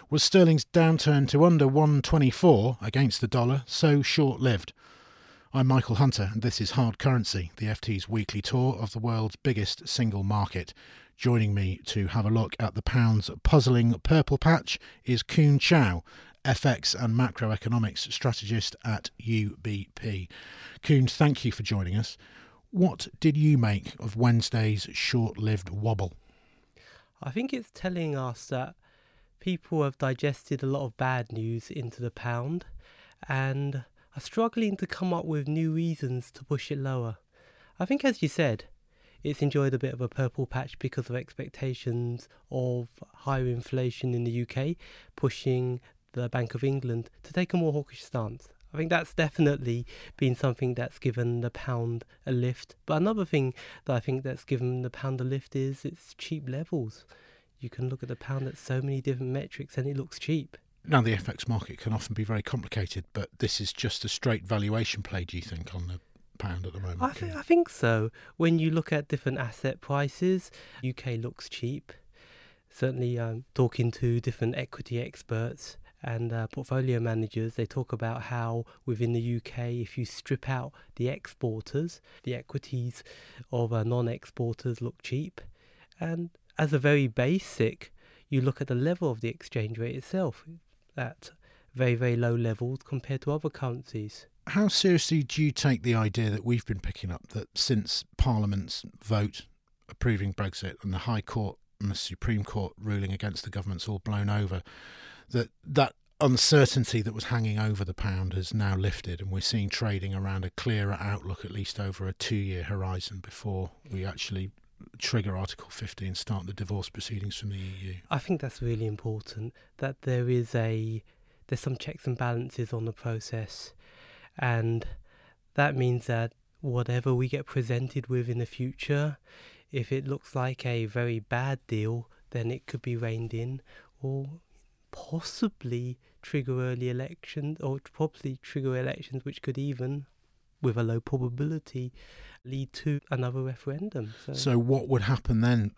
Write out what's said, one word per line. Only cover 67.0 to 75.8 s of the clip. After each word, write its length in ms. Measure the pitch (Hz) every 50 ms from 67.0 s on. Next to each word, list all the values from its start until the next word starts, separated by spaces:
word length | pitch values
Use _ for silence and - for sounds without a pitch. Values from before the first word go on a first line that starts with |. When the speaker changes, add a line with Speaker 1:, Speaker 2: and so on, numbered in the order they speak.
| 254
Speaker 2:
I 80 | 277
thi-, 160 | - - 359
Speaker 1:
Keith? 80 | 330 311
Speaker 2:
I 80 | 285 -
think 260 | - 339 349 339 -
so. 400 | - - - 117 113 107 107 113 - - - - -
When 200 | - 165 170 165
you 140 | 160 160 160
look 200 | 160 165 - -
at 160 | 160 147 143
different 300 | - 151 127 - 135 131
asset 420 | 143 123 113 - - - 131 - -
prices, 720 | - - 143 143 143 135 - - 180 185 190 180 - - - - - - - -
U 100 | 127 127 123
K 220 | - - 131 117
looks 320 | 113 117 123 - - - -
cheap. 440 | - - 120 123 143 - _ - - - _ - - - - - - - - - _ _ _ _
Certainly, 480 | - - 127 131 131 127 123 120 120 117
um, 240 | 117 113 113 120 - _ -
talking 380 | - 127 113 - - 117 117
to 280 | - - 131 120 117 117
different 360 | - 127 - - 113 117 127
equity 440 | 131 127 - - - - - 120 117
experts 800 | 127 135 - - - - 117 110 113 120 - - - - - -